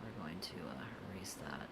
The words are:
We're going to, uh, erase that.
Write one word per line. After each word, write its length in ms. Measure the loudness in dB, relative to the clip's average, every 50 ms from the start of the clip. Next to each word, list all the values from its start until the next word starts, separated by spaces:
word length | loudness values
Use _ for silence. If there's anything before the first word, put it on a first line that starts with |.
| -2
We're 200 | -2 0 0 2
going 160 | 2 2 2
to, 180 | 0 0 0 0 0 2
uh, 140 | 2 0 0 0 -2 -2 -2 -2
erase 240 | -2 0 0 -2 -2 0 0
that. 240 | 0 2 0 0 -2